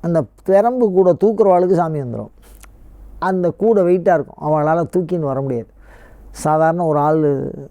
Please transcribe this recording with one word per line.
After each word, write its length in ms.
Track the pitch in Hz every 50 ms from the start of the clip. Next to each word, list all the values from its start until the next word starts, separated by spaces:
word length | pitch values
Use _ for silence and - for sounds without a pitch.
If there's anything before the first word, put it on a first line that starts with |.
அந்த 240 | - 170 170 160 143 - _ _ _
பெரம்பு 460 | - 190 196 208 233 254 254 247 214
கூடை 240 | 185 185 170 180 170 - 190
தூக்குறவாளுக்கு 500 | 214 220 196 220 196 180 175 180 180 190
சாமி 280 | 165 175 160 156 147
வந்துடும். 280 | 135 120 113 110 107 110 _ - - - - - - - - - - - - - - - - -
அந்த 320 | - 185 190 185 175 170
கூடை 320 | 156 - 190 220 226 202
வெயிட்டா 320 | 180 175 180 185 165 196 175
இருக்கும், 380 | 156 135 - - - 151 151
அவளால 360 | 156 156 147 151 160 170 165 - -
தூக்கின்னு 220 | 180 180 156 180 175
வர 220 | 156 139 135 131
முடியாது. 260 | 139 135 127 117 107 - _ _ - - - - - - - - - -
சாதாரண 540 | - - - 156 156 156 160 160 165 175 175
ஒரு 140 | 160 151 147
ஆள் 560 | 143 151 160 160 156 147 139 135 139 - - - 139 -